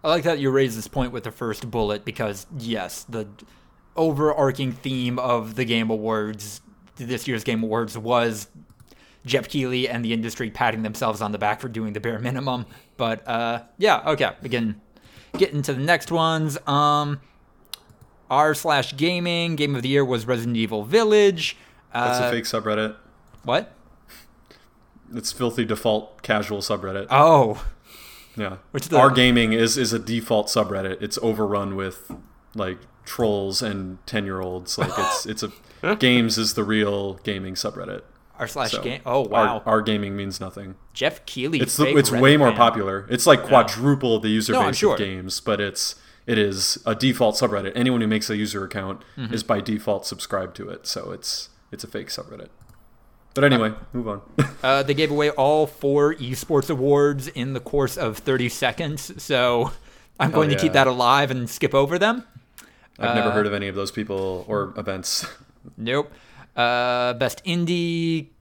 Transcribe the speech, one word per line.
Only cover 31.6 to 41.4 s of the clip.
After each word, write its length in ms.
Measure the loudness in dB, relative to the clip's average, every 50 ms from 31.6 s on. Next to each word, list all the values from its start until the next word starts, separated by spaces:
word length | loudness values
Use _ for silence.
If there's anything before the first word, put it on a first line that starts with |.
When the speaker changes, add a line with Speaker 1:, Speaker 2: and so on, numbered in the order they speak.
| -2 -4 -4
Speaker 2:
with, 380 | -4 -6 -6 -8 -10 -16 -18 -18 -18 -18 -20 _ -20 _ _ -8
like, 240 | -6 -6 -6 -6 -10 -14 -20 _ _ -16
trolls 560 | -14 -4 0 0 2 2 0 -2 -2 -4 -4
and 380 | -4 -4 -6 -6 -8 -10 -12 -14 _
ten-year-olds. 720 | -6 -6 -6 -4 -4 -6 -6 -6 -6 -8 -8 -8 -8 -4 -4
Like, 140 | -4 -4 -2
it's, 300 | -2 -2 -2 -2 -4 -4
Speaker 1:
<laughs> 160 | -6 -6 -6 -6
Speaker 2:
it's 0 |
a, 540 | -8 -8 -12 -20 -20 -16 -6 -2 -2 0
games 420 | 2 4 4 4 4 4 2 0 0
is 160 | -2 -2 0
the 80 | -2 -2
real 520 | 0 2 2 2 0 0 -2 -4 -6 -8 -8 -8
gaming 300 | -8 -6 -6 -8 -8 -8
subreddit. 480 | -6 -6 -6 -6 -8 -12 -10 -12 -12 -14 -18 -20 _ _ _ _ -10
Speaker 1:
R 80 | -10
slash 240 | -10 -6 -6 -4 -4
Speaker 2:
So, 120 | -4 -4 -4
Speaker 1:
game. 200 | -6 -8 -8 -6
Oh, 200 | -2 0 0 0
Speaker 2:
R, 40 | 2
Speaker 1:
wow. 340 | 2 2 2 2 0 -2 0
Speaker 2:
R 160 | 2 2 2 2
Gaming 320 | 2 -2 -2 -2 -4 -6
means 220 | -6 -6 -8 -8 -10
nothing. 360 | -10 -12 -12 -14 -16 -16 -18 -18 -20 -20 -6
Speaker 1:
Jeff 320 | -2 -2 -2 -2 -4 -16
Keighley, 340 | -12 -8 -6